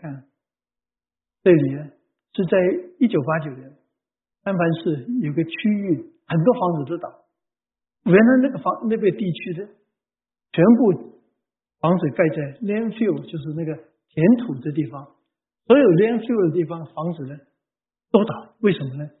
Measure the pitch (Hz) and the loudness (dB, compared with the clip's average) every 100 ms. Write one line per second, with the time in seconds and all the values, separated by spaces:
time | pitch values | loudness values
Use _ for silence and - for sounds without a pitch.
0 | 143 139 - _ _ _ _ _ _ _ | -14 -16 -18 _ _ _ _ _ _ _
1 | _ _ _ _ 196 165 135 143 151 _ | _ _ _ _ 4 4 4 -4 -10 _
2 | _ _ _ - 180 196 180 - - _ | _ _ _ -6 0 2 2 -2 -8 _
3 | 233 170 135 160 151 131 131 143 _ _ | 0 0 -2 -4 -6 -12 -18 _ _ _
4 | _ _ _ _ - 185 165 156 180 147 | _ _ _ _ -6 -2 0 0 -2 -4
5 | 170 247 156 147 160 - 214 208 196 156 | -4 -4 -2 -2 -4 -2 -2 -2 -2 -4
6 | - _ _ 165 180 196 180 165 135 170 | -4 _ _ 0 2 2 0 -2 -6 -8
7 | - - _ _ _ _ _ _ _ _ | -10 -16 _ _ _ _ _ _ _ _
8 | - 185 226 262 269 185 185 - 226 220 | 2 6 6 4 2 -2 -6 -6 -4 0
9 | 196 - 190 156 - 170 208 _ _ _ | 0 -2 -6 -6 -8 -10 -12 _ _ _
10 | _ _ _ _ _ - 185 233 233 165 | _ _ _ _ _ 4 6 6 6 0
11 | - _ _ _ _ _ _ _ 160 185 | -6 _ _ _ _ _ _ _ 0 0
12 | 160 127 160 156 139 135 202 208 226 214 | -2 0 0 0 -8 -8 -6 -4 -4 -2
13 | 220 143 - 165 143 151 156 156 - _ | -2 -2 -6 -12 -10 -8 -8 -8 -14 _
14 | _ - 175 240 - 135 151 147 131 139 | _ 2 4 4 0 -8 -6 -6 -6 -10
15 | 143 _ _ _ _ _ - 269 247 165 | -18 _ _ _ _ _ 2 4 6 4
16 | 220 233 226 226 175 156 156 170 151 - | 2 -2 -2 -2 0 -2 -4 -8 -12 -10
17 | 165 160 135 147 _ _ _ _ _ _ | -8 -8 -12 -16 _ _ _ _ _ _
18 | _ 208 208 - - _ 208 175 135 135 | _ 0 0 -4 -14 _ -2 0 -4 -8
19 | 151 - | -12 -16